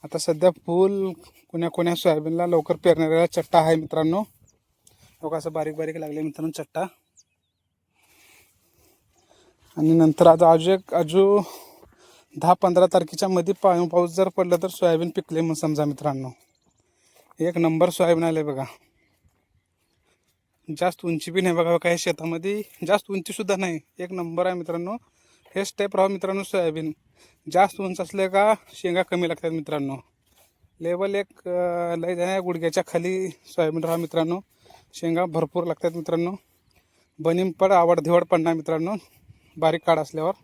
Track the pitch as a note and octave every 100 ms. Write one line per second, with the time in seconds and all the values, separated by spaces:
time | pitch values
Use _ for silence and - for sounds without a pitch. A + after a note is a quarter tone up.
0 | D#3 E3 - D#3+ F3+ E3 - E3+ G3 G3+
1 | F#3+ E3+ - _ _ E3 E3 - E3+ E3+
2 | F#3 D#3 D#3 E3 F3 E3+ D3+ F3 F3+ D#3+
3 | D#3+ D#3+ E3+ - D#3+ F3 D#3+ D#3+ D#3+ D#3+
4 | D#3 F3+ G#3+ _ _ _ _ _ _ _
5 | _ _ D#3 D#3+ D#3+ D#3 D#3 D#3 D#3+ D#3+
6 | D#3 D3+ D#3 C#3+ D#3 D#3 B2 - F#3 _
7 | _ _ _ _ _ _ _ _ _ _
8 | _ _ _ _ _ _ _ _ _ _
9 | _ _ _ _ _ _ _ - D#3 E3
10 | D#3+ D3 E3+ D#3+ E3+ E3 E3 F#3+ - E3+
11 | E3 F3 G3 G3+ F#3 - - - - _
12 | _ _ _ - D#3+ F3+ F#3+ F3+ F3+ F#3
13 | E3 E3+ G3 F#3 E3+ G3 G3 F3 F3 F3
14 | F3 E3 F#3+ - F3+ F3 F3+ - F3 D#3+
15 | E3+ - - D#3+ E3 D#3 D#3+ D3+ D3 C#3
16 | D3 C3+ C3 - _ _ _ _ _ _
17 | _ _ _ _ D#3+ E3+ E3 D#3+ F3 E3+
18 | E3+ E3 E3 D#3+ D3 C3+ B2+ - _ _
19 | _ _ _ _ _ _ _ _ _ _
20 | _ _ _ _ _ _ - D3+ F3 -
21 | F3 E3 - E3+ F#3 E3+ E3+ E3+ E3+ E3+
22 | - D#3+ D#3+ E3 F3+ G#3 G#3 - - G#3
23 | - G3 F3 G3 G3 F#3+ F#3+ D#3+ _ _
24 | F3+ F#3 E3+ E3+ F3+ F3+ E3 E3+ F3 A3+
25 | _ _ _ _ _ - G3 - G3+ G3
26 | F#3+ G3 F#3+ F#3+ F#3+ F#3+ E3+ D#3 D#3+ D3+
27 | _ _ _ _ - F3 G3 - F#3+ F3
28 | F3 G3 F#3+ F#3+ G#3 G#3+ _ - F#3 F3
29 | F3+ F3 F3 E3 E3 D#3+ D3 D3+ C#3 C3+
30 | - _ _ _ _ _ _ _ E3 F3
31 | G3 G3+ G3 _ - F3 F3 F3 E3+ E3+
32 | E3+ F3 F3 F#3+ F3+ E3+ E3 D#3+ F3 E3+
33 | E3+ F#3 F#3 - - - D#3+ D#3+ E3 E3
34 | E3 E3 D#3+ F3 - _ _ - _ -
35 | E3+ E3 F3+ D#3+ D#3+ F3 E3+ D#3+ E3+ E3+
36 | D#3+ E3 E3+ F#3+ _ _ _ _ _ _
37 | _ _ D#3+ F3 F#3 E3 F#3+ F#3+ E3+ F3
38 | D#3 F3 F3 F3 E3 E3 D#3 D#3+ E3 G#3
39 | _ _ _ _ _ - D#3+ E3 - D#3+
40 | D3+ D#3+ D#3 G3